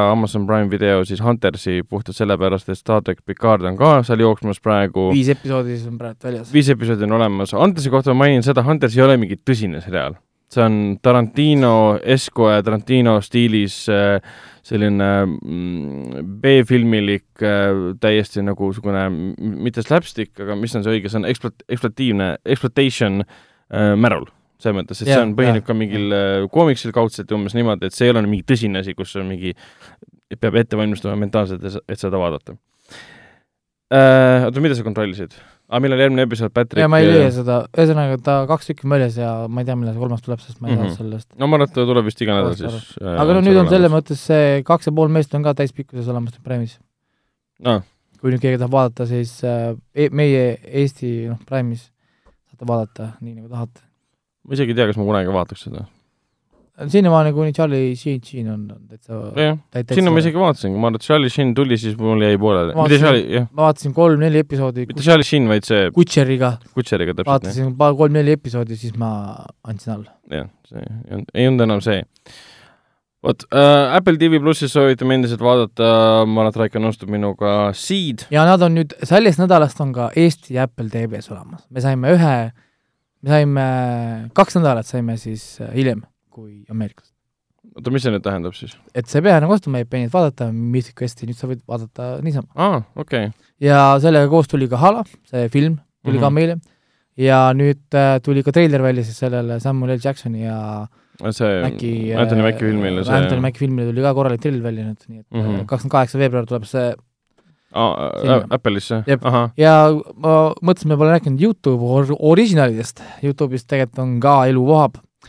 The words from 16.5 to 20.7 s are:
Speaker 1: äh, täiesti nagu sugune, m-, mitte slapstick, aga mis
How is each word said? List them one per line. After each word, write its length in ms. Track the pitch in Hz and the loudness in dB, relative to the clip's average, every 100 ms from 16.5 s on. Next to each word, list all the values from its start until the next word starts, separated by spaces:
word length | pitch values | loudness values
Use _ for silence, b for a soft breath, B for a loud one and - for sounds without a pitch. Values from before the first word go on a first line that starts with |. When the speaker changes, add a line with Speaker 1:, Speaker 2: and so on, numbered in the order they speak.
| 135 117 127 117 110 101 101 _ - | 4 4 2 2 0 0 -4 _ -6
Speaker 1:
äh, 340 | 107 101 101 98 90 95 | -2 0 0 0 -4 -2
täiesti 420 | 107 107 104 104 | 0 2 0 -4
nagu 300 | 101 98 98 | -4 -2 -4
sugune, 300 | 101 104 98 95 | -4 -4 -2 -2
m-, 420 | 85 92 - 110 82 | -4 -6 -8 -8 -6
mitte 220 | 113 117 110 | -6 -6 -2
slapstick, 460 | 160 170 - - - | -2 -2 -10 -12 -10
aga 160 | 101 104 | -10 -6
mis 160 | 117 | -6